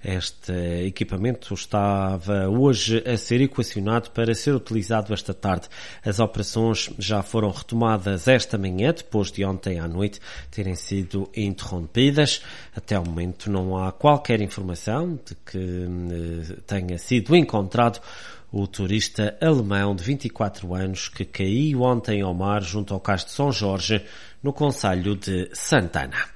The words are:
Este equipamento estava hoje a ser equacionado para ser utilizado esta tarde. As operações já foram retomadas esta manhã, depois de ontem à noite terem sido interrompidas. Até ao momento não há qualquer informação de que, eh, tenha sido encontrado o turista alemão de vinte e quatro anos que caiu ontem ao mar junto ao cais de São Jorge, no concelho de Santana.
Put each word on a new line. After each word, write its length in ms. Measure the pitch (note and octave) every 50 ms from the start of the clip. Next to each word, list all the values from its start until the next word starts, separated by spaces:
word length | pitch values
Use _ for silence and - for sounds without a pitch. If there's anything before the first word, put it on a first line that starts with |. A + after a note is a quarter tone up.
| -
Este 480 | G2 F#2 F#2 F2 - - - - - F#2 F2+ F2 F2 E2+ F2 F2
equipamento 640 | G2 G2 - A2 - G2 F#2 G2+ B2 B2 - - -
estava 960 | G2+ F#2 - - - G#2 G2+ G2+ G2+ G2 F#2+ F#2+ F#2+ F#2 E2 F#2+ G#2 G2 F#2+ F#2+
hoje 540 | G#2 A#2+ C3+ C#3 C3 G#2+ - A2 A2+ A2+ -
a 120 | B2 A#2+
ser 240 | A2 - - A#2 B2
equacionado 720 | C#3 C3+ - - A#2 - - G#2+ F#2+ G#2+ A2+ A#2 A2+ -
para 200 | - - A#2 A2+ A2+
ser 180 | - - D3 C#3+
utilizado 580 | B2+ - - A2+ A2 F#2+ F#2 A2+ A2 G#2 G2+
esta 220 | G#2+ F#2+ - - F#2
tarde. 340 | - - G2+ F#2 E2 - - - - - - - - -
As 140 | - G2 F#2+
operações 680 | A2+ G#2 - - G#2 - - A2+ A2+ A2+ A2 G#2+ - - -
já 280 | - G2+ F#2 A2 G2+ F#2+
foram 260 | - - A2+ G#2+ G2+
retomadas 800 | F#2 - - - A#2 A#2 A#2 A2+ A2 G2+ F2+ G2+ G2 F2 - B2+
esta 280 | C3 B2 - - -
manhã, 380 | G#2 G2 F#2+ F2+ F#2 G#2+ C#3+ E3+
depois 360 | - - - - G#2+ G2 G2
de 120 | - - G2
ontem 360 | F#2+ G2 F#2 - G2 F#2 E2+
à 80 | E2 E2+
noite 320 | E2 F2+ G2+ G2+ G2+ - - - - - - -
terem 280 | - - G2 F#2+ F2+
sido 520 | E2+ - - G2+ G2 F#2+ F2+ - G2 G2 - -
interrompidas. 1040 | - G#2 G2+ F#2 - - - F#2+ F2 E2 D#2 - A2+ C3 C#3+ C#3 D3 D3 C#3 - - - - - - - - -
Até 180 | - - - G#2+
ao 100 | G2 E2+
momento 460 | E2+ E2 E2 F2 F2+ F2+ - - G#2
não 260 | G2+ F#2+ F#2 F#2 F#2
há 140 | F#2 F#2 F#2
qualquer 500 | - - - D3 D3 C#3 D3 - A#2+ A2
informação 520 | G#2 F#2+ - - F#2+ F#2 F2 E2+ - G#2
de 420 | A2 C#3+ E3+ F3+ E3 C3+ - - E2+
que, 240 | - - - - F#2+
eh, 1000 | F#2 F2+ F2+ F2+ F2+ F2+ F2+ F2 F2 F2 F2 E2+ E2+ E2 E2 E2 D#2+ E2 F#2 - -
tenha 320 | - G2+ G2 F2+ F2+ F2+ E2+
sido 360 | - - B2+ B2 G2 - D#3
encontrado 640 | F3+ D#3 - - G#2 G2+ F#2+ - A2+ A#2+ A#2 G#2 - - - - - - - - - - -
o 140 | - G2+ G2
turista 680 | G2 - - G2 F#2 G2+ A2 G2+ - - - G#2 G#2+ - -
alemão 560 | - D#3+ D#3 C3 A2 G2+ G2+ G2 G2+ G2+ G2+
de 80 | F#2 E2+
vinte 220 | B2+ C#3+ C3+ -
e 40 | A#2
quatro 440 | - - A2+ G2+ - - - F2 F2+
anos 340 | F#2 F#2+ F#2+ F#2+ - - -
que 160 | - - F#2+
caiu 560 | - - - G2 F#2+ G2+ B2 D3 D#3 C#3+ B2+
ontem 400 | B2 B2+ B2 A2+ G#2 - G#2+ G2+
ao 140 | G2 F#2+ F2
mar 280 | F2 F#2+ G2+ G#2 G#2
junto 300 | G2 E2 F2+ G#2+ G2+ -
ao 80 | G2 F#2+
cais 240 | - - G2 F2+ -
de 60 | -
São 200 | - - C#3+ C#3+
Jorge, 540 | B2 - G#2+ G2 F#2+ F#2+ F2 - A2 G2+ - - - - - - - -
no 100 | - C#3+
concelho 640 | C#3 - D3+ C#3+ C3 - - G#2 F#2 F#2 F2+ G2+ G#2
de 320 | F#2+ - - F#2+ F2+ F#2 - -
Santana. 760 | - - - D#3+ C3+ F#2 E2+ - D#2+ C2+ - - - - - -